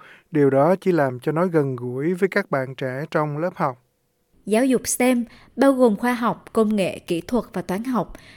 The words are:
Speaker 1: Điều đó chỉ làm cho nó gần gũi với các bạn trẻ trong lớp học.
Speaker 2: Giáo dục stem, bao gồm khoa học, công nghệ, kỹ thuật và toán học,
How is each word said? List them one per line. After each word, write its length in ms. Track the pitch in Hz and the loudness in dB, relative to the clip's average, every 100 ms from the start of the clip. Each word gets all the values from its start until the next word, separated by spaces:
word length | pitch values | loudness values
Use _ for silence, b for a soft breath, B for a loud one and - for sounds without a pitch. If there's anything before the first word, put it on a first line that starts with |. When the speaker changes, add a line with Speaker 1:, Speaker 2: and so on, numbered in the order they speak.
| B B B | B B B
Speaker 1:
Điều 180 | 151 139 | 2 4
đó 260 | 135 156 | 6 4
chỉ 160 | 185 190 | 2 2
làm 280 | 165 135 123 | 2 0 -2
cho 120 | 156 | -4
nó 140 | 151 | -2
gần 300 | 185 160 139 | 0 0 0
gũi 380 | 123 123 127 160 | -4 -6 -4 -4
với 160 | 180 190 | -2 0
các 220 | 202 - | -2 -2
bạn 240 | 139 131 | -4 -4
trẻ 300 | 131 131 131 156 | -6 -6 -6 -4
trong 260 | 160 151 147 | -2 -2 -4
lớp 140 | 180 | -6
học. 280 | - 147 120 _ _ _ _ _ _ | -2 -4 -4 _ _ _ _ _ _
Speaker 2:
Giáo 200 | 208 214 | -2 0
dục 220 | 262 226 - | 2 0 -2
stem, 380 | - 254 247 226 B B | 0 2 2 -2 B B
bao 180 | 233 277 | 2 4
gồm 220 | 254 247 | 6 4
khoa 180 | 202 247 | 2 -2
học, 320 | 240 233 - - | 0 -2 -4 -4
công 220 | 226 214 | 0 0
nghệ, 240 | 208 165 - | 0 -2 -4
kỹ 220 | - 165 | -6 -6
thuật 240 | - 240 - | -2 -4 -4
và 80 | 185 | -8
toán 220 | - 190 | -6 -6
học, 300 | 254 226 - B B | -2 -4 -4 B B